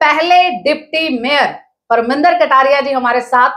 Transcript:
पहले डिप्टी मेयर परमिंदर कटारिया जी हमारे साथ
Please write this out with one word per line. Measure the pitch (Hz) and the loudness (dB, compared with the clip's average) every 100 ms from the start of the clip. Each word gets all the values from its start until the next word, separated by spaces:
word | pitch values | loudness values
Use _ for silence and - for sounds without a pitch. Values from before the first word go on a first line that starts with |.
पहले | 294 302 339 359 359 | -2 0 2 2 2
डिप्टी | 359 294 302 - 320 320 247 | -2 -4 -4 -4 -6 -4 -4
मेयर | 247 285 214 - - _ _ | -2 -2 -2 -4 -18 _ _
परमिंदर | 233 233 277 339 349 | -2 0 0 2 0
कटारिया | 302 269 269 277 | 0 2 2 0
जी | 269 | 0
हमारे | 262 247 247 | -2 -2 -2
साथ | 247 247 254 | 0 2 2